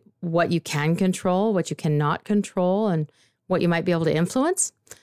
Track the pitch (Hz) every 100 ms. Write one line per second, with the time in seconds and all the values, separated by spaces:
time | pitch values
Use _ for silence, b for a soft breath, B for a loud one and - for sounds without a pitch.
0 | - _ 175 165 170 170 - 147 151 170
1 | 190 185 190 180 220 190 165 160 165 147
2 | 147 165 - 208 196 - 180 196 220 165
3 | 151 b b b b 185 175 170 180 170
4 | 160 156 175 262 302 381 - - - B